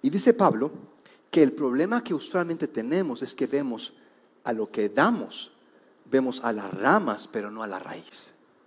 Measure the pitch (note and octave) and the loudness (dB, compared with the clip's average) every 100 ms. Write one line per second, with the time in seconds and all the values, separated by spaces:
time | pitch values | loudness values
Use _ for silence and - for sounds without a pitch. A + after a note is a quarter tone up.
0 | C#3+ F#3+ B3 A#3 F3+ A2 C#3+ - - _ | 0 4 4 6 4 4 -2 -4 -20 _
1 | - _ _ E3+ C#3 - C#3 B2+ F3+ A#3 | -20 _ _ 6 6 6 -2 0 0 0
2 | A#3 D#3 - F#3 E3+ E3 D3+ - A#2 E3+ | -2 -6 -2 -2 -2 -4 -4 -4 -2 -2
3 | E3+ A#2+ C3 - C3 C#3 C#3 A2 - _ | -2 -4 -8 -4 -2 -2 -2 -6 -10 _
4 | _ _ _ _ - A2+ G#2+ - G#2 B2+ | _ _ _ _ -6 -4 -4 -2 0 2
5 | F#3 A3 G2+ - - _ _ _ _ _ | 2 2 -6 -12 -14 _ _ _ _ _
6 | - C3 C3 B2 A#2 G#2+ G2 F#2 G#2 G#3+ | 0 0 2 -2 -4 -4 -6 -2 2 4
7 | A2 G#2 - A2+ G#2 G#2+ A2 F#2 F2 D#3+ | 2 -6 -6 -8 -8 -10 -8 -10 -10 -14
8 | - - - _ _ _ | -14 -14 -14 _ _ _